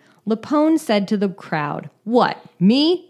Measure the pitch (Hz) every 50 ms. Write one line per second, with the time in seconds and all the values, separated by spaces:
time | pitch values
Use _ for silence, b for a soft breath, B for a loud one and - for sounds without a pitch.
0 | b b b b b 202 220 220 226 - 277 294 302 311 320 311 - - 226 208
1 | 196 180 220 202 196 196 175 - - - - 156 147 147 143 - - 156 _ _
2 | _ 208 233 247 202 - - - - - _ _ 175 190 226 269 294 320 349 339
3 | 349 -